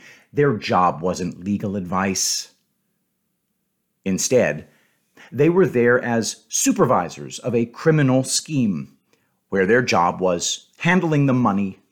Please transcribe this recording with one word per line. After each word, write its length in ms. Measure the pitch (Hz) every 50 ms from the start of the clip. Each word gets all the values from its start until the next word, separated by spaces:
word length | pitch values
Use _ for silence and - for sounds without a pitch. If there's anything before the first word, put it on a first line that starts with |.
| - - - - _ _ -
Their 220 | 139 147 143 120 101
job 440 | - - 113 90 90 87 78 73
wasn't 420 | 82 92 87 - 92 90 - - 87
legal 320 | 101 104 98 110 101 95
advice. 760 | 104 90 87 92 92 95 101 95 - - - - - - - _ _ _ _ _ _ _ _ _ _ _ _ _ _ _ _ _ _ _ _ _ _ _ _ _ _ _ _ _ _ -
Instead, 600 | 98 95 87 - - 131 120 98 76 76 78 - _ _ _ _ _ _ _ _ _ _ _ - -
they 180 | - 120 151 165
were 180 | 175 190 185 127
there 320 | - 120 120 120 123 123
as 460 | - 120 117 117 104 - - - _ _
supervisors 920 | - - - 269 220 196 170 123 120 95 87 80 - 71 71 67 - -
of 140 | - 127 110
a 120 | 117 117
criminal 580 | 117 - - - 160 156 151 139 131 127 131 131
scheme, 720 | 131 - - - - 156 135 120 107 90 73 67 - _ _ _ _ _ _ _ _ _ _ _ -
where 160 | - 98 95
their 160 | 95 117 127
job 400 | 127 - 113 90 87 87 85 87
was 460 | 92 92 87 87 - - - - - _ _ -
handling 480 | - 170 180 185 170 165 156 143 143
the 80 | 139 127
money 460 | 127 120 110 98 98 101 95 92 - _ _